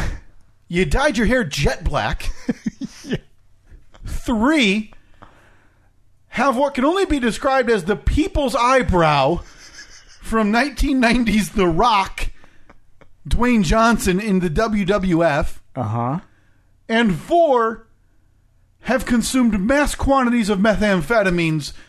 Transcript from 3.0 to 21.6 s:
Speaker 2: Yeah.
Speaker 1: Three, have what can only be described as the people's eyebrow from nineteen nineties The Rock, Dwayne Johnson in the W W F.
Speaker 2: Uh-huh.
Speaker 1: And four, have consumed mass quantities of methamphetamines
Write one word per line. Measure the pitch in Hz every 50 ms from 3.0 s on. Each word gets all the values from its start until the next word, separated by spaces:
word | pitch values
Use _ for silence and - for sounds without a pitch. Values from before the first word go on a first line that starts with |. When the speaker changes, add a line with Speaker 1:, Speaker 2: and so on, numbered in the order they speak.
| -
Speaker 2:
Yeah. | 294 226 - - _ _ _ _ _ - _ _ - - - - - - - -
Speaker 1:
Three, | - - - - - 247 214 226 277 320 302 233 196 196 220 214 - - - - _ - - - - - _ _ _ _ _ _ _ _ _ _ _ _ _ _ _ _ _ _ _
have | - 220 254 277 233
what | 240 285 277 277
can | 254 254
only | 294 359 392 381
be | - 311 277
described | 240 233 - - - 269 262 269 240 226
as | 226 196 156
the | 180 208 202
people's | - - - 285 330 381 - 320 285 240 262
eyebrow | 233 240 247 269 262 240 - 185 175 165 151 147 143 131 143 175 170 - - - - - - - - - - - - - - - -
from | - - 220 220 214 202
nineteen | 214 233 269 294 254 - - 285 269 262
nineties | 233 233 233 247 240 214 202 214 190 -
The | - 208 185 175
Rock, | 160 170 226 254 214 196 190 - - - - - - - - - _ - - - - - - - - - - - - _ - 143
Dwayne | - 208 233 247 240 220 185
Johnson | 151 214 226 226 233 226 - - 190 180 190
in | 214 220 190 185
the | 170 180
W | 143 208 226 220 214 208 196
W | 160 208 202 185 185 165 160 170
F. | 160 139 151 - - - - - - -
Speaker 2:
Uh-huh. | 135 113 104 113 120 117 123 143 190 - - _ _ _ _ _ _ _ _ _ _ _ -
Speaker 1:
And | 226 226 240 208 175 143
four, | - - 330 349 339 302 254 240 226 226 226 - - _ _ _ _ _ _ _ _ _ _ _ _ _ _ _ _ _ _ _ -
have | - 240 254 -
consumed | - 240 233 214 - - 262 247 233 208 196
mass | 185 226 277 294 285 - -
quantities | - - 262 277 269 254 233 240 240 208 196
of | 208 185
methamphetamines | 202 226 196 175 214 208 196 180 151 147 240 220 202 190 175 175 165 160 156 151